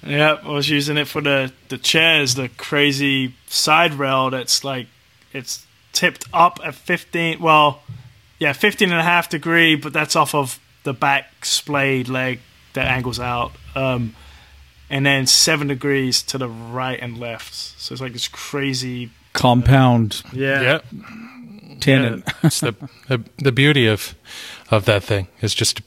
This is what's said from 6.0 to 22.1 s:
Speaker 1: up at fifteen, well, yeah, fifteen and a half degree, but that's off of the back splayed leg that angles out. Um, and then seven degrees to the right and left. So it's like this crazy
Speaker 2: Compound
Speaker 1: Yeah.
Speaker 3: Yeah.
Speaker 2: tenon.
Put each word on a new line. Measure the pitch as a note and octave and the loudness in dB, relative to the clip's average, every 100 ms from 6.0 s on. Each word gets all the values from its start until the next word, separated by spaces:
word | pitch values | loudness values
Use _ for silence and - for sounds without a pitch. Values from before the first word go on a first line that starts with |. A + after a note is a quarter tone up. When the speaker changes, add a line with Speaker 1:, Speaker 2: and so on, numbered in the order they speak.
| F3+ C3+ - | 0 -2 -6
Speaker 1:
up | F3 F3 - | 4 4 4
at | D#3 | -12
fifteen, | C#3 - F3 - E3+ E3 D#3+ | -12 -4 -4 -4 -4 -4 -2
well, | E3 D#3 D3 C#3 _ - - _ _ _ | 4 6 6 2 _ -20 -20 _ _ _
yeah, | D3+ | -4
fifteen | C3+ G#3 G3 F#3+ | 0 -2 2 0
and | E3+ | 2
a | |
half | E3 F3 E3+ | 2 2 0
degree, | E3 D#3+ E3+ E3 D#3 | -6 0 4 4 2
but | D3+ | -2
that's | D3+ D3+ E3 | -4 -2 0
off | D3 | 2
of | D3+ C3+ - _ _ | 0 -2 -6 _ _
the | - | -8
back | C3 C#3+ C#3 - _ | -2 0 0 -2 _
splayed | - - - C#3+ C#3 C3+ B2 | -4 -4 -2 -2 0 0 -2
leg | C3 B2+ B2 - _ _ | -4 -4 -6 -12 _ _
that | - C3 | -4 0
angles | B2+ B2+ A#2 | 0 -2 -6
out. | B2 B2 A#2+ - - - | -4 -4 -6 -10 -12 -4
Um, | C3+ B2+ A#2 - - - - - - _ - | -2 -2 -4 -8 -20 -20 -20 -20 -20 _ -8
and | C#3 C#3 | -2 2
then | C#3 B2+ | 2 2
seven | - - D#3+ C#3+ | 4 4 2 -2
degrees | C3+ C#3+ C#3 C3 A#2+ | -4 0 0 0 -2
to | - C#3 | -4 -6
the | B2+ | -6
right | A2+ A#2 B2 B2+ B2+ | -8 -10 -8 -6 -6
and | B2 A#2 | -10 -10
left. | A#2+ A2+ - | -10 -12 -14
So | - - - - | -14 -14 -12 -14
it's | B2+ | -10
like | C3 | -10
this | A#2 - | -8 -10
crazy | - - C#3+ C#3 C3 B2+ B2 A#2+ _ _ | -10 -8 -4 -4 -4 -6 -8 -12 _ _
Speaker 2:
Compound | - B2+ B2 B2 C3+ B2+ A#2+ A2 - - | 0 4 4 6 6 6 6 2 -2 -12
Speaker 1:
Yeah. | B2+ C3+ C#3 | -6 -2 0
Speaker 3:
Yeah. | B2+ D#3 - - - - - - - - - - | 2 0 -2 -18 -18 -18 -20 -20 -20 -20 -20 -4
Speaker 2:
tenon. | - C3+ B2 | 2 4 2